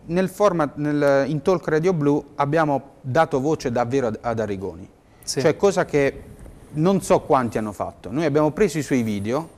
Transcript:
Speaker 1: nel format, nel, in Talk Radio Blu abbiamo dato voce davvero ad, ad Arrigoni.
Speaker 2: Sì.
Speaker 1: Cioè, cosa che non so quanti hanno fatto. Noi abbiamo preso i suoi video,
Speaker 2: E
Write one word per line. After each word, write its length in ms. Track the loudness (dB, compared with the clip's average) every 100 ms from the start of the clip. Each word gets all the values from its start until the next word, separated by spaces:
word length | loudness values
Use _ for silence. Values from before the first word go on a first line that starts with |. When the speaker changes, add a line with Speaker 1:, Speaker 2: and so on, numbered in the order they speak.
| -4
Speaker 1:
nel 240 | -2 -2
format, 460 | 2 2 2 -2 -2
nel, 500 | -4 0 2 2 2
in 140 | 0
Talk 260 | 0 0 0
Radio 260 | 0 0
Blu 380 | 2 2 0 -2 -4
abbiamo 580 | 0 2 2 0 -6 -12
dato 380 | -2 0 2 0
voce 300 | 0 -2 0
davvero 360 | -2 0 0 -2
ad, 100 | -4
ad 180 | -4 -2
Arrigoni. 500 | -2 -4 -8 -10 -18 _ _ _
Speaker 2:
Sì. 200 | -8 0
Speaker 1:
Cioè, 140 | 0 4
cosa 280 | 2 2 0
che 380 | 0 0 -2 -12 -20 -20 -20 -10
non 280 | 0 2 2
so 200 | 2 2
quanti 360 | 4 0 0 -4
hanno 140 | -6
fatto. 400 | -6 -10 -10 -8
Noi 140 | -4 0
abbiamo 260 | 2 2
preso 260 | 2 0 0
i 60 |
suoi 180 | -2 0
video, 380 | 0 -2 -4 -4
Speaker 2:
E 20 | -6